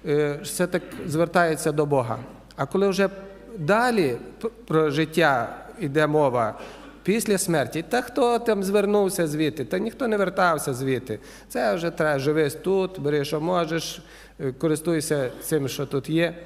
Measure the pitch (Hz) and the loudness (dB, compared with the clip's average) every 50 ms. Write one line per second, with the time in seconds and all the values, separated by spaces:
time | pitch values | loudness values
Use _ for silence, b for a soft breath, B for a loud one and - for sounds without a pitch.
0 | - 170 143 151 151 147 143 147 - - - - 180 175 180 175 - - - - | 0 2 2 2 2 0 -2 -6 -8 -8 -2 -2 -2 0 0 -4 -4 -6 -12 -8
1 | - 180 139 160 170 170 - 180 175 165 156 151 160 160 147 151 151 147 143 135 | -6 -2 0 0 0 2 4 4 4 4 2 0 0 0 2 2 2 4 2 2
2 | 120 120 110 117 123 - - - - - - - 143 - - 190 196 196 185 185 | 2 0 -4 -6 -8 -14 -18 -20 -20 -18 -6 -6 -4 0 2 2 2 2 4 2
3 | 196 190 196 - - - - - - - 233 202 151 147 202 226 240 254 233 208 | 0 0 0 -8 -16 -16 -18 -20 -18 -16 -10 -6 0 2 2 4 4 2 2 2
4 | 165 135 117 117 - - - - - 226 - - - - 170 160 156 151 135 151 | 2 2 0 -4 -8 -16 -14 -8 -8 -8 -8 -10 -6 0 2 2 2 2 2 0
5 | 160 151 156 180 165 147 135 123 117 - - - - - - - 190 143 139 156 | -2 0 2 4 4 4 4 2 0 -2 -6 -12 -14 -16 -10 -6 -6 0 2 2
6 | 151 147 147 151 147 135 120 123 113 107 110 B B B B B B B B - | 2 4 4 4 4 4 2 2 0 -2 -4 B B B B B B B B -6
7 | - 175 202 233 220 220 202 185 - 185 165 151 127 110 - 151 165 - - 240 | -2 0 0 0 2 0 0 0 2 0 2 0 0 0 -4 -8 -4 -2 -2 -2
8 | 247 - - 294 254 240 240 226 233 226 214 202 190 190 196 208 196 202 208 208 | -2 -2 0 2 2 4 2 2 2 2 2 2 0 2 2 2 4 4 4 4
9 | 196 185 185 - 170 151 147 151 160 147 - 156 127 - - 185 208 226 - - | 2 2 2 0 0 0 0 0 0 0 0 -4 -4 -4 -2 -2 -2 -4 -4 -2
10 | 277 226 214 202 196 180 185 208 185 175 160 143 - 147 131 120 135 135 131 117 | -2 0 2 2 0 0 2 2 4 4 4 2 -2 -4 -4 -2 0 0 0 -2
11 | 120 - 107 104 B B B B B B - 247 247 220 202 170 165 170 160 - | -2 -6 -8 -8 B B B B B B -4 0 0 0 0 0 -2 -4 -2 0
12 | 160 151 147 139 131 151 151 160 156 143 - 151 - 180 190 190 190 180 185 - | 0 2 2 2 0 2 2 2 2 0 -2 -4 -2 0 0 0 0 -2 -6 -4
13 | 139 147 147 147 139 143 160 151 156 175 185 175 170 151 165 165 - - - - | -2 0 0 0 0 0 -2 -2 0 0 0 0 0 0 -2 -4 -4 -6 -12 -14
14 | B B B B B B B - 151 135 131 - - 160 156 147 156 175 170 160 | B B B B B B B -6 -6 -6 -4 -2 0 0 0 0 0 0 0 0
15 | 147 - 156 143 131 120 - - - - 160 151 139 127 - - 143 127 - 139 | 0 0 -2 -2 -2 -4 -6 -10 -4 -2 0 0 0 -2 -4 -6 -6 -4 -4 -4
16 | - - 156 165 170 165 170 - - | -2 0 0 0 0 0 -2 -8 -16